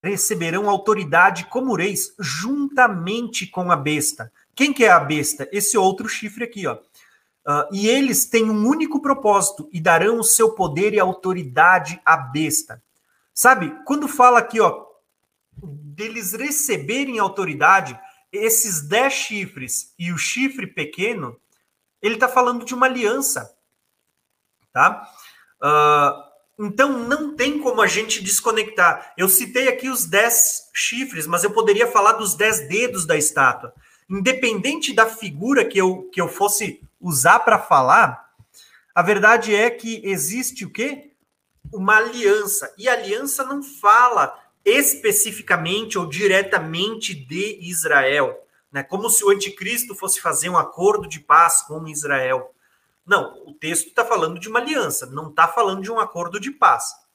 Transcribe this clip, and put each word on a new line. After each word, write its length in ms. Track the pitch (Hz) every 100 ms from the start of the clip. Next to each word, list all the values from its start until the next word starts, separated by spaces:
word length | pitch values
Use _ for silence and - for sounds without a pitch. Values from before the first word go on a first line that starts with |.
receberão 640 | 170 196 - 185 165 180 208
autoridade 760 | 196 214 202 156 165 190 175 -
como 280 | 254 262
reis, 400 | 185 190 190 - -
juntamente 1300 | 160 147 214 285 277 277 247 185 175 226 233 - 185
com 240 | 185 180
a 60 | 160
besta. 540 | 143 151 143 - 117 _ _
Quem 180 | - 294
que 120 | 269
é 60 | 220
a 100 | 170
besta? 480 | 139 151 143 - -
Esse 260 | 202 - 220
outro 300 | 190 190 214
chifre 360 | - 214 -
aqui, 220 | 233 202 160
ó. 100 | 113 _ _ _ _ _ _ -
Ah, 220 | 147 147
e 160 | 196 214
eles 380 | 262 269 196 -
têm 240 | 226 220
um 160 | 214 226
único 340 | 320 302 285
propósito 680 | 269 - 214 196 - - 196
e 80 | 175
darão 380 | 170 160 196 233
o 60 |
seu 260 | 220 - 220
poder 420 | 220 175 147 208
e 80 | 208
autoridade 1000 | 185 185 185 180 139 123 170 156 - 170
à 120 | - 156
besta. 680 | 127 143 156 - - - _ _ _ _ _
Sabe, 400 | - 247 262 156 -
quando 220 | - 294 294
fala 320 | - 247 240
aqui, 220 | - 226
ó, 240 | 208 - - _ _ _ _ _ _ -
deles 760 | 165 147 147 147 220 226 190
receberem 840 | 214 285 294 - 180 139 247 277 220
autoridade, 800 | 196 202 180 147 156 196 143 120 - _ _
esses 520 | 202 220 220 226 160
dez 300 | 147 208 269
chifres 800 | 269 - 208 190 139 127 - - _
e 140 | 175
o 60 | 170
chifre 480 | - 233 269 269 185
pequeno, 680 | - 151 - 202 226 127 117 _ _ _ _ _ _
ele 160 | 208 214
tá 120 | 254
falando 360 | 254 247 240
de 100 | -
uma 120 | 247 262
aliança, 680 | 254 214 262 269 - 113 _ _ _ _ _ _ _ _ _ _ _ _
tá? 360 | - 165 208 - - - _ _ _
Ah, 680 | 143 151 147 147 143 135 - _ _ -
então, 360 | 208 208 285 247 233
não 260 | 294 294
tem 240 | 294 269 294
como 220 | 254 220
a 60 | 202
gente 360 | 202 220 -
desconectar. 920 | 185 - 233 214 214 - 175 - - -
Eu 120 | 185
citei 400 | - 196 247 262
aqui 200 | 262 262
os 160 | 254
dez 680 | 165 196 233 226 - - _
chifres, 540 | - - 233 262 165 156
mas 160 | 175
eu 80 | 202
poderia 380 | 220 202 202 240
falar 240 | 220 208
dos 220 | 220 202
dez 340 | - 214 208 139
dedos 360 | 196 247 196
da 120 | 160 151
estátua. 580 | 147 151 135 - - _ _ _ _
Independente 840 | 196 190 262 247 202 254 320 -
da 120 | 214 226
figura 580 | - 190 147 226 277
que 140 | - 196
eu, 300 | 185 185 -
que 80 | 180
eu 80 | 170
fosse 540 | - 196 - 202 - - _
usar 400 | 180 139 147 233
pra 180 | 233 220
falar, 720 | - - 131 185 190 123 _ _ _ _ _ _ _
a 80 | -
verdade 520 | 170 208 214 233 220
é 160 | 208 233
que 320 | 233 226 220
existe 600 | 196 190 160 233 254 -
o 60 | 185
quê? 420 | - 269 285 - _ _ _ _ _ -
Uma 240 | 214 190 214
aliança. 760 | 233 240 208 214 202 - - -
E 120 | 240
a 40 |
aliança 520 | 233 196 214 277 -
não 180 | 262 285
fala 760 | 277 - 202 226 247 214 139 - _ _
especificamente 1300 | 202 262 285 - 214 202 220 - - 175 165 202 220 196
ou 80 | 160
diretamente 1080 | 151 202 190 196 185 160 165 202 220 220
de 440 | 156 131 165 208 196
Israel, 840 | 170 175 156 147 131 143 131 - _ _ _
né? 120 | 139
Como 260 | 135 196 226
se 160 | -
o 60 | 202
anticristo 640 | 202 196 - 190 240 240
fosse 260 | 190 190 -
fazer 280 | 170 143 175
um 100 | 180
acordo 500 | 151 - 190 208 165
de 100 | 156
paz 440 | - 156 170 -
com 260 | - 156 160
Israel. 640 | 147 147 135 131 131 - _ _ _ _ _
Não, 380 | 170 190 - - -
o 60 |
texto 400 | - 156 165 -
tá 120 | -
falando 340 | 233 220 - 175
de 100 | 202
uma 120 | 226
aliança, 460 | 269 294 170 - 127
não 260 | 139 156
tá 160 | - 170
falando 340 | - 202 190
de 80 | 190
um 80 | 226
acordo 400 | 214 175 170 202
de 140 | 262
paz 400 | - 190 120 - - _